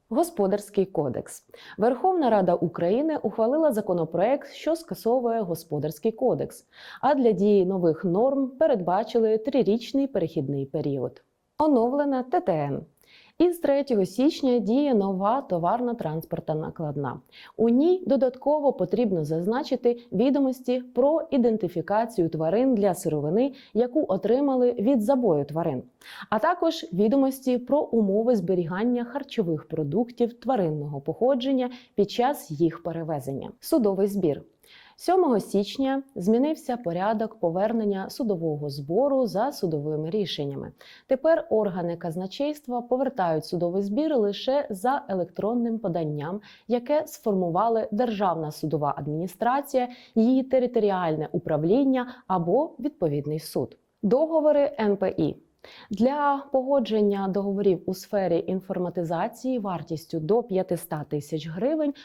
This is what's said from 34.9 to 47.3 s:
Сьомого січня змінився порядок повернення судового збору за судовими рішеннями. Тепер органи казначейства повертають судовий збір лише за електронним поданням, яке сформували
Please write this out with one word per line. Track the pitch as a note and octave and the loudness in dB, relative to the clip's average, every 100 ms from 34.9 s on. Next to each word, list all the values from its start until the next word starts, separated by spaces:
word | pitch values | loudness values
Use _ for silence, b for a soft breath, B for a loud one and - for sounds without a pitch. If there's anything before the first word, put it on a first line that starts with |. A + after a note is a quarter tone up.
| B | B
Сьомого | - F#4 E4 A3 | 2 4 4 2
січня | - G3 G3+ - C4+ C4+ - - | 2 -2 -2 -2 -2 -2 -4 -4
змінився | F3+ A#3 D4 D#4+ - A#3+ | 2 4 2 -2 -4 -6
порядок | F3 E3+ G3+ A3 A3+ - | -4 -2 0 -2 -4 -2
повернення | E3+ F3 A3 A#3+ G#3 F#3+ F#3+ | -2 0 0 0 0 -2 -6
судового | - A#3 F3 E3 D3 D3 | -6 -2 -2 -2 -2 -6
збору | C#3+ C#3+ F#3+ C#4 C4+ A#3 | -6 -2 0 2 2 0
за | F3 B3+ | 0 -2
судовими | - F3+ D#3 D3 D3+ D#3 | -2 -2 -2 -2 -4 -2
рішеннями. | G#3+ F#3 - C#3+ C#3 - - B B B | -4 -4 -4 -6 -6 -12 -16 B B B
Тепер | C4 D#4+ D#4+ - | 0 2 2 2
органи | A3 G#3+ F#3 F3 E3+ | 0 0 -2 -4 -4
казначейства | F3 E3+ F#3+ - D4 D4 - A#3+ | -6 -6 -8 -4 -4 -4 -6 -6
повертають | A#3+ B3+ C4 C4 F3 D#3 - | -2 0 0 0 0 0 -2
судовий | F3 F3 F#3+ | -2 0 -2
збір | G3+ G#3+ D#4+ C4+ | -2 -2 0 2
лише | G3+ G3+ - C#4+ C#4+ | 0 -2 -2 -2 -2
за | F#3+ - - - | -4 -2 -2 -2
електронним | F#3+ E3+ - G3+ A#3+ A#3 A3+ | -4 -4 -4 -2 0 -2 -2
поданням, | G3 E3+ D#3 D3 D3+ G#3 B B B | -2 -2 -2 -4 -6 -8 B B B
яке | A#3+ B3 D4 D4+ | -2 2 0 0
сформували | - A3+ | -4 -2